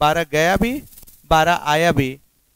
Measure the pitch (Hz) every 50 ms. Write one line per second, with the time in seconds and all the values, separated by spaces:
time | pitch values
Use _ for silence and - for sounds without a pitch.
0 | 147 151 156 170 165 - 143 151 160 175 196 196 214 233 262 294 - - - -
1 | - - - _ _ - 160 156 156 170 175 - - 147 151 156 170 170 151 139
2 | 135 131 135 143 _ _ _ _ _ _ _